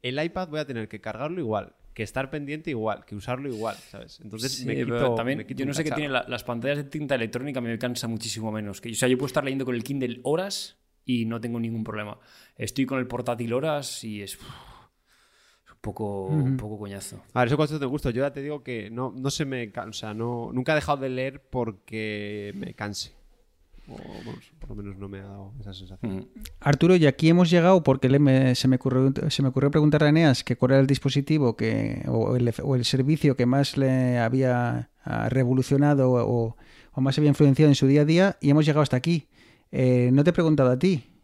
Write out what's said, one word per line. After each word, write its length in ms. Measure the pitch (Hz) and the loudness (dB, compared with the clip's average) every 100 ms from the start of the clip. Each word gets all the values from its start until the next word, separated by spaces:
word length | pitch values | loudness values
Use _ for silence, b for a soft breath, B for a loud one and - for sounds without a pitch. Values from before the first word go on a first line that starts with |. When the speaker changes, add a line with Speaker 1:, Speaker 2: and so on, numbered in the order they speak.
Speaker 1:
el 200 | 123 135 | -6 -4
iPad 260 | 165 175 185 | -4 -6 -8
voy 120 | 151 | -6
a 60 | 139 | -6
tener 220 | 120 110 | -6 -8
que 120 | 107 | -10
cargarlo 400 | - 110 147 180 | -12 -8 -8 -6
igual, 340 | 123 107 - _ - | -2 -4 -4 _ -20
que 80 | - | -10
estar 260 | 107 - 135 | -8 -6 -6
pendiente 400 | 151 139 151 156 | -8 -8 -10 -6
igual, 360 | 123 110 101 - | -4 -4 -6 -10
que 80 | |
usarlo 340 | 104 95 127 143 | -14 -8 -8 -6
igual, 280 | 113 110 98 - | -6 -6 -8 -14
¿sabes? 300 | 101 117 - | -20 -20 -20
Entonces 300 | 107 107 127 | -16 -8 -8
Speaker 2:
Sí, 140 | 131 120 | -6 -6
Speaker 1:
me 80 | |
Speaker 2:
pero 100 | 139 | -4
Speaker 1:
quito, 300 | 120 120 123 | -4 -2 0
Speaker 2:
también 240 | 113 117 143 | 0 -2 -6
Speaker 1:
me 80 | - | -8
quito 140 | 123 | -8
Speaker 2:
yo 40 | |
Speaker 1:
un 40 | 135 | -6
Speaker 2:
no 60 | |
sé 100 | 143 | -4
qué 60 | 156 | -4
Speaker 1:
cacharro. 100 | 135 | -4
Speaker 2:
tiene 120 | 147 | -2
la, 140 | 127 - | -4 -4
las 160 | 120 | -8
pantallas 320 | - 117 127 143 | -8 -6 -4 -4
de 60 | |
tinta 300 | 143 156 147 | -6 -8 -4
electrónica 480 | 135 113 120 139 131 | -2 -2 -6 -6 -6
me 160 | 117 113 | -6 -6
cansa 300 | 123 123 117 | -6 -6 -6
muchísimo 440 | 110 113 101 110 | -8 -8 -8 -6
menos. 280 | 107 104 95 | -6 -8 -12
Que, 80 | 120 | -10
o 40 | |
sea, 140 | 110 127 | -2 2
yo 80 | 127 | 2
puedo 120 | 143 | 0
estar 160 | - | -2
leyendo 200 | 139 135 | -2 -4
con 100 | 127 | -4
el 100 | 123 | -4
Kindle 360 | 113 143 123 117 | -4 -4 -4 -6
horas 520 | 127 156 196 190 - _ _ _ | -4 -4 -4 -8 -10 _ _ _
y 200 | - 123 110 | -4 -4 -2
no 140 | 117 | -6
tengo 180 | 117 117 | -6 -6
ningún 240 | 117 113 | -6 -6
problema. 340 | 110 107 107 107 b b b _ | -6 -8 -10 -14 b b b _
Estoy 300 | 113 - 131 | -8 -4 -2
con 120 | 135 | -2
el 80 | 127 | -4
portátil 460 | 120 120 117 117 | -6 -6 -6 -4
horas 520 | 120 156 147 135 - | -2 -2 -4 -6 -12
y 180 | 113 104 | -10 -10
es, 140 | 101 - | -12 -14
uf, 60 | B B B B B _ _ _ _ _ _ _ _ | B B B B B _ _ _ _ _ _ _ _
es 60 | |
un 60 | _ | _
poco, 460 | 104 98 107 101 95 | -12 -8 -6 -6 -2
un 200 | 151 131 | 0 0
Speaker 3:
Ujú. 80 | 131 | -2
Speaker 2:
poco 220 | 107 107 | -6 -10
coñazo. 440 | 104 98 - - _ | -10 -12 -14 -18 _
Speaker 1:
A 60 | 123 | 0
ver, 80 | 120 | 2
eso 80 | 143 | 2
cuánto 220 | 151 151 | 0 -2
te 80 | 139 | -4
gusta. 240 | 143 135 | -4 -4
Yo 120 | 117 | -2
ya 100 | 143 | -4
te 100 | 139 | -4
digo 200 | 139 147 | -10 -10
que 280 | 127 120 104 | -8 -10 -10
no, 220 | 113 127 117 | -8 -8 -6
no 140 | 135 | -6
se 140 | - | -4
me 260 | 143 131 113 | -6 -6 -8
ca-, 140 | 110 110 | -10 -12
o 60 | |
sea, 220 | 110 110 | -12 -10
no, 360 | 107 117 120 117 | -6 -6 -6 -6
nunca 200 | 120 127 | -6 0
he 20 | 156 | -2
dejado 220 | - 143 | 0 -4
de 100 | 135 | -4
leer 340 | 127 131 135 _ | -6 -8 -10 _
porque 1000 | 127 117 95 _ 110 107 104 104 104 101 | -6 -6 -8 _ -8 -6 -8 -8 -10 -10
me 200 | - - | -10 -12
canse. 380 | - 104 101 - - _ _ _ _ _ - - | -10 -10 -8 -12 -16 _ _ _ _ _ -20 -20
O, 340 | - - 104 | -18 -16 -14
vamos, 280 | 113 - - _ | -14 -16 -18 _
por 80 | - | -14
lo 60 | 101 | -12
menos 200 | 101 98 | -12 -12
no 120 | 98 | -14
me 100 | 98 | -14
ha 60 | |
dado 280 | 98 101 98 127 | -14 -16 -16 -16
esa 140 | 101 | -16
sensación. 440 | 95 95 95 117 95 | -16 -16 -10 -8 -8
Speaker 2:
Ujú. 100 | - - - - | -10 -16 -16 -6
Speaker 3:
Arturo, 340 | - - 170 | 0 2 4
y 100 | 185 151 | 6 4
aquí 220 | - 160 | 4 4
hemos 220 | 170 175 | 6 6
llegado 320 | 175 170 185 | 4 6 4
porque 260 | 147 131 127 | 4 2 4
le 120 | 139 | 4
me, 340 | 143 131 131 | 6 6 4
se 140 | 123 127 | 2 2
me 80 | 127 | 2
ocurrió, 360 | 135 127 135 139 160 | 2 2 2 2 -2
se 140 | - | 0
me 60 | 135 | 0
ocurrió 240 | 131 143 | 2 2
preguntarle 340 | 147 151 147 151 | 4 4 4 4
a 40 | |
Eneas 340 | 156 165 127 | 6 6 4
que 120 | - 120 | 0 0
cuál 140 | 127 | 4
era 100 | 135 | 6
el 60 | 135 | 6
dispositivo 680 | 139 139 143 139 156 131 110 | 2 2 0 0 2 2 0
que, 480 | 113 110 110 113 127 | -2 0 -2 -4 -2
o 300 | 117 107 123 | 0 2 2
el, 180 | 120 - | 2 0
o 140 | 147 131 | 0 0
el 80 | |
servicio 520 | 117 131 131 156 147 127 | 2 0 2 4 4 4
que 80 | |
más 320 | 123 135 139 - | 2 4 2 2
le 420 | 135 131 127 123 | 2 4 2 2
había, 720 | 113 131 131 123 120 120 117 _ | 2 2 2 2 0 -2 -8 _
ah, 240 | - 113 113 | -6 -4 0
revolucionado 840 | 131 123 131 131 139 147 147 127 | 0 2 2 2 4 4 6 4
o, 440 | 123 110 120 113 - b b b | 4 2 0 -2 -6 b b b
o 80 | - | -2
más 180 | 131 135 | 0 4
había 120 | 147 | 4
influenciado 400 | 139 147 135 156 | 6 6 8 6
en 40 | |
su 140 | 139 135 | 6 6
día 140 | 143 | 6
a 20 | |
día, 340 | 147 165 196 - | 6 4 4 2
y 100 | 147 | 4
hemos 140 | 147 | 4
llegado 180 | 151 147 | 6 4
hasta 140 | 143 127 | 2 2
aquí. 300 | 143 170 - b b b b | 2 0 -2 b b b b
Eh, 380 | - 127 127 123 | 0 4 4 6
no 100 | 131 | 6
te 80 | 147 | 4
he 20 | |
preguntado 380 | 175 165 151 127 | 4 2 4 4
a 80 | 127 | 4
ti. 300 | 175 160 - _ | 2 0 -4 _